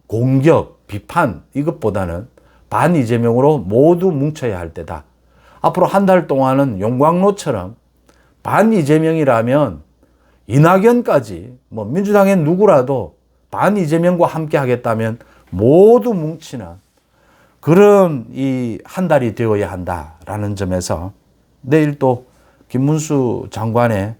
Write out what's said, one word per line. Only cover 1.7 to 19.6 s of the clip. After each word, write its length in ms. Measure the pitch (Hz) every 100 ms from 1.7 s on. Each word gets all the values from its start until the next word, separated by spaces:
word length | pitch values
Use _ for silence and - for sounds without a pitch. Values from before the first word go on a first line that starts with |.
| 160 110 98 92 85 - _ _ _ _
반 260 | 107 143 175
이재명으로 600 | 117 117 117 117 139 151
모두 540 | 90 107 151 175 190
뭉쳐야 480 | 151 143 151 120 92
할 140 | 82
때다. 320 | 87 80 80 - _ _ _ _ _
앞으로 260 | 160 170 175
한 180 | 190 196
달 220 | 185 180
동안은 520 | 135 131 131 139 98
용광로처럼 960 | 104 127 147 175 196 202 - 113 90 117 _ _ _ _ _ _
반 300 | - 139 214
이재명이라면 1080 | 220 143 156 160 160 143 117 117 135 139 78 - _ _ _ _ _ -
이낙연까지, 1120 | 123 160 190 220 240 240 160 107 87 107 127 _
뭐 160 | 110 104
민주당의 520 | 156 202 208 196 196
누구라도 800 | 151 180 208 156 123 135 90 - _ _ _
반 240 | 95 156 208
이재명과 480 | 160 165 170 180 165
함께 320 | 160 156 151
하겠다면 640 | 131 123 120 110 113 113 - _ _
모두 640 | 87 110 160 208 240 247 202
뭉치는 500 | 156 160 - 131 92 87 _ _ _ _ _ _ _ _
그런 680 | - 170 208 202 185 143 110
이 480 | 127 135 131 120 107
한 240 | - - 185
달이 280 | 151 123 98
되어야 360 | 113 104